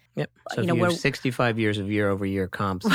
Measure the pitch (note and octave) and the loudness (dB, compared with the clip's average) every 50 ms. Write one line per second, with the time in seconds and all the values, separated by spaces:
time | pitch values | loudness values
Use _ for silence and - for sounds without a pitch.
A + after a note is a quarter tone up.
0 | _ _ - D3+ D3 - _ _ - - - - G#2+ F3 - A#2 C#3+ F3 E3+ - | _ _ -6 -6 -6 -6 _ _ -14 -8 -4 -2 0 2 2 2 2 2 2 0
1 | - C#3+ C3 - - C3 A#2+ - B2+ A#2+ A2 A2+ A2 G#2+ G#2 G#2 F#2+ G2+ G#2+ G#2 | 0 -2 -2 -2 -2 -2 0 2 0 2 2 2 2 2 0 0 -2 0 0 2
2 | G#2 G2+ G2+ G2 G2+ F#2+ F#2+ G2 F#2 F#2 - - G#2 G2 F#2 F#2 G2 G#3+ | 2 2 0 0 0 -2 0 0 -2 -2 -2 -2 -2 -2 -2 0 2 2